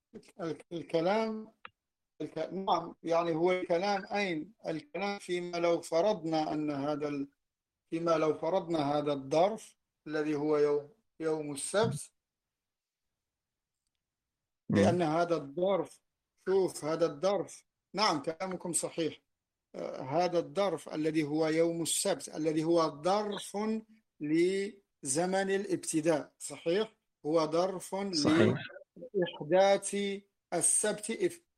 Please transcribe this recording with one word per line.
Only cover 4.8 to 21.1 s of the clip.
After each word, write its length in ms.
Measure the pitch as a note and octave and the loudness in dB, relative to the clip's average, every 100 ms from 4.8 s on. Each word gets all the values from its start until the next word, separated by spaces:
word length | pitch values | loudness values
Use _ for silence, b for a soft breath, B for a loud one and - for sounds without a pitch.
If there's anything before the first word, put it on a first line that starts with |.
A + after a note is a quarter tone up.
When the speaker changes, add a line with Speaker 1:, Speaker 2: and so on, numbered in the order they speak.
| - - G3+ G3+ | -8 -6 -4 -6
Speaker 1:
فيما 380 | - F3+ F3 F3 | -4 -4 -4 0
لو 240 | E3+ E3 | 2 2
فرضنا 720 | - E3 G3+ F#3+ D#3+ D#3+ D#3 | 2 2 2 0 0 0 0
أن 180 | D3+ D3+ | -2 -2
هذا 360 | C#3 C#3+ D3 D3 | -2 -2 -2 -2
ال-، 200 | C#3+ C#3 _ _ _ _ _ _ | -4 -6 _ _ _ _ _ _
فيما 280 | E3 E3 E3 | -2 2 4
لو 160 | D#3 | 2
فرضنا 640 | D3 D#3+ F#3+ E3+ D#3+ C#3+ D3 | 2 0 0 0 0 2 2
هذا 160 | D3 | 2
الظرف 640 | C#3 C3+ D3+ F#3+ G#3+ - _ _ _ D#3 | -2 2 4 4 2 -10 _ _ _ -6
الذي 280 | D#3 D3+ D3 | -2 -2 0
هو 220 | D3+ D3+ | 2 4
يوم، 320 | D3 D3 C#3+ _ _ - | 4 2 -2 _ _ -6
يوم 320 | D#3+ D#3 D3 | -2 -2 -4
السبت، 600 | C#3 - G3 A#3 D3 - _ _ _ _ _ _ _ _ _ _ _ _ _ _ _ _ _ _ _ _ _ _ _ _ _ - | -8 -2 0 2 0 -8 _ _ _ _ _ _ _ _ _ _ _ _ _ _ _ _ _ _ _ _ _ _ _ _ _ 0
Speaker 2:
مم. 80 | G#2 | 4
Speaker 1:
لأن 240 | F#3+ F3 | 6 4
هذا 340 | D#3+ D#3+ E3+ D#3+ | 2 2 2 0
الظرف، 680 | C#3 C#3+ F#3 F#3 C#3+ - _ _ _ _ - | -4 -2 0 0 -2 -12 _ _ _ _ 0
شوف 360 | F#3+ F3+ - D3 | 2 2 -2 -4
هذا 200 | D#3 E3 | 0 0
الظرف، 600 | C#3+ F#3 G3 D#3 - _ _ _ | 0 0 0 -4 -12 _ _ _
نعم 280 | F#3 G#3+ D#3 | 0 2 2
كلامكم 520 | D3+ D#3+ F#3+ F3 F3+ | -2 -6 -6 -6 -4
صحيح. 480 | D3+ E3 - D#3 - _ _ _ _ _ - | -4 -4 -4 -4 -6 _ _ _ _ _ -10
آه، 260 | - - | -8 -8
هذا 380 | B2+ D#3 F3+ E3+ | -2 0 2 0
الظرف 500 | D3 D3+ G3 D#3+ - | 0 0 0 -2 -4
الذي 340 | - D#3 | -2 0